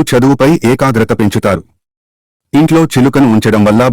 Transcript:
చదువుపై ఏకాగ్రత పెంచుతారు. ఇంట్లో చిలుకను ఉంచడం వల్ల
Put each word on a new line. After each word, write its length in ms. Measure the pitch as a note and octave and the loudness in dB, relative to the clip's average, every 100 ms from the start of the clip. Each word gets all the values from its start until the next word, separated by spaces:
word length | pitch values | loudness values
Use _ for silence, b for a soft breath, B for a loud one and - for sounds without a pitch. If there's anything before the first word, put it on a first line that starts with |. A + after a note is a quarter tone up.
| D3+ | 0
చదువుపై 400 | B2 C3 C#3 C3+ E3 A2+ | 0 0 2 0 0 0
ఏకాగ్రత 400 | B2+ C3+ A2 A2+ A2+ | 0 -2 -2 -2 -2
పెంచుతారు. 420 | G#2 G#2+ G#2 F2+ - _ _ _ _ _ _ _ _ | -2 -2 -2 -4 -6 _ _ _ _ _ _ _ _
ఇంట్లో 280 | C#3 D#3 D#3+ D#3+ | 0 2 2 0
చిలుకను 340 | B2 C3+ C#3 B2 | 0 0 2 2
ఉంచడం 280 | A2 A2 G#2+ G#2 | 2 0 0 0
వల్ల 140 | G#2+ B2 | 0 0